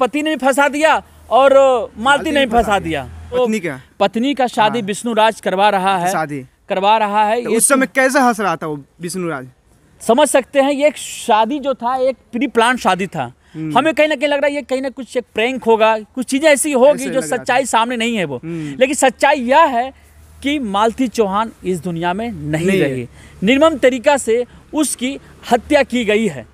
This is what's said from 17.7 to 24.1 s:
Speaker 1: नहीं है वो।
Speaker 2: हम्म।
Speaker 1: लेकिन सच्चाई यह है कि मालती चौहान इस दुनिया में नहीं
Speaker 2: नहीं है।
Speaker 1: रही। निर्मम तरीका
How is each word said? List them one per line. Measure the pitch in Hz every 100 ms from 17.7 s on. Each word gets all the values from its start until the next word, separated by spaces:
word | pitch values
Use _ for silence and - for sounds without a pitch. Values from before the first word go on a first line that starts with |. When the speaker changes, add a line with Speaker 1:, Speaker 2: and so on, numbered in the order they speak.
| 226 233 247
Speaker 1:
नहीं | 226 226
है |
वो। | 160 123
Speaker 2:
हम्म। | 160 170 151 139
Speaker 1:
लेकिन | 254
सच्चाई | 294 269 - 277 294
यह | 240 285
है | 320 240 262 - _ - - -
कि | 269 302
मालती | 226 196 233 214 254
चौहान | - 202 196 220 -
इस | 185 185
दुनिया | 180 165 175
में | 190 233
नहीं | 185 147 156 180
Speaker 2:
नहीं | 190
है। | 143
Speaker 1:
रही। | 131 120 - - -
निर्मम | 185 269 320
तरीका | 285 269 254 247